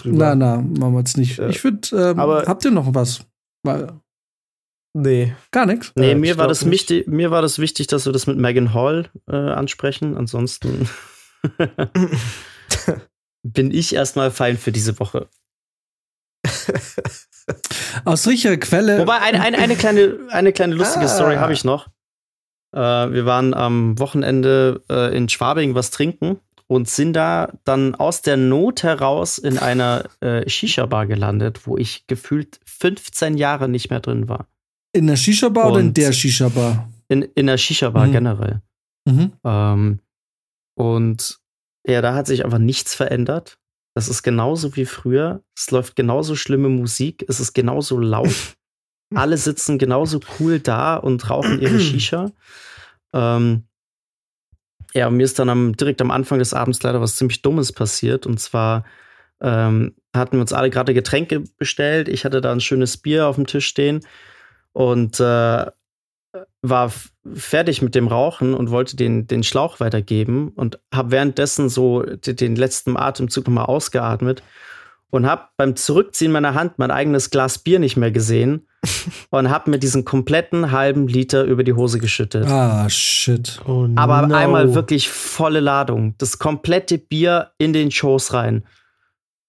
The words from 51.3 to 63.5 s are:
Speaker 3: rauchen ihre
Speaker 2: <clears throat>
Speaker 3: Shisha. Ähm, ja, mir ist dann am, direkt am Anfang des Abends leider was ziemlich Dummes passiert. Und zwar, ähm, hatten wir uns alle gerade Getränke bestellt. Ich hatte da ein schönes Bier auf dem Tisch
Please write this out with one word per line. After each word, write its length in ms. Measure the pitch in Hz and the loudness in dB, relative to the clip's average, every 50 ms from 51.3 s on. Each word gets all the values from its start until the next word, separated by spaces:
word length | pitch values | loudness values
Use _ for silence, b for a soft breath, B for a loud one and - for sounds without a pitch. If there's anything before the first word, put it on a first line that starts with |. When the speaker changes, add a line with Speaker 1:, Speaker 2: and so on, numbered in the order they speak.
Speaker 3:
rauchen 300 | 127 139 143 147 143 135 | -2 -2 0 0 0 0
ihre 200 | 131 - 226 214 | 0 2 2 2
Speaker 2:
<clears throat> 0 | |
Speaker 3:
Shisha. 500 | 175 147 131 120 110 - 165 170 185 208 - B B B B B B B B B B B B B B _ - | 2 2 0 -2 -2 -2 -4 -4 -4 -6 -8 B B B B B B B B B B B B B B _ -2
Ähm, 500 | 127 120 117 117 120 120 120 113 113 113 _ _ _ _ _ _ _ _ _ _ _ _ _ _ _ _ _ _ _ _ _ _ - - - - | 0 0 2 2 2 2 2 2 0 -4 _ _ _ _ _ _ _ _ _ _ _ _ _ _ _ _ _ _ _ _ _ _ -20 -14 -6 -2
ja, 140 | 127 123 117 | 0 0 2
mir 140 | 120 123 131 | 2 2 2
ist 140 | 127 - - | 2 2 0
dann 100 | 127 123 | 0 2
am, 260 | 123 123 123 117 110 | 2 2 2 0 0
direkt 240 | - 143 147 131 - | 0 -2 -2 0 0
am 80 | 127 127 | 0 0
Anfang 280 | 131 131 131 - 143 127 | 0 -2 0 0 0 0
des 140 | 123 - 131 | 0 0 -2
Abends 280 | 127 120 123 123 - | -2 -2 -2 -2 -2
leider 180 | - 123 123 120 | -2 -2 0 0
was 160 | 113 110 - | 0 -2 -2
ziemlich 260 | - 131 120 113 - | 0 -2 -2 -2 -2
Dummes 300 | - 139 160 160 135 - | -2 0 0 0 -2 -2
passiert. 540 | - - 117 110 - - - - 131 131 - | -4 -4 -4 -4 -4 -2 -2 -2 -2 -2 -2
Und 120 | 123 117 110 | -4 -6 -6
zwar, 460 | - - - 113 110 110 113 117 110 b b b b b b b b b b b | -6 -4 -2 -2 0 0 0 -2 -4 b b b b b b b b b b b
ähm, 540 | - 123 117 113 113 110 110 110 120 - - _ _ _ - | -4 -2 0 2 2 2 2 2 0 -2 -6 _ _ _ -2
hatten 220 | 123 127 - 135 | -2 -2 0 0
wir 60 | 127 | 0
uns 100 | 117 110 | 0 0
alle 180 | - - 131 131 | 0 0 0 0
gerade 240 | 131 127 127 135 123 | 0 0 0 2 2
Getränke 480 | 127 123 - - 143 170 - 156 147 156 - _ | 0 0 0 0 -2 -2 -2 -4 -4 -6 -8 _
bestellt. 520 | - 143 - - - 143 147 156 160 151 - | -8 -6 -6 -4 -2 0 0 0 0 -2 -2
Ich 160 | - - - | -4 -4 -4
hatte 160 | 135 135 131 | -2 -2 0
da 120 | 131 123 | 0 0
ein 80 | 123 123 | -2 -2
schönes 380 | - - 139 127 127 120 - - | -2 0 0 0 0 0 -2 -4
Bier 280 | - 147 151 160 151 | -4 -2 0 2 2
auf 100 | 143 127 | 2 0
dem 100 | 139 139 | 0 -2
Tisch 200 | - | -2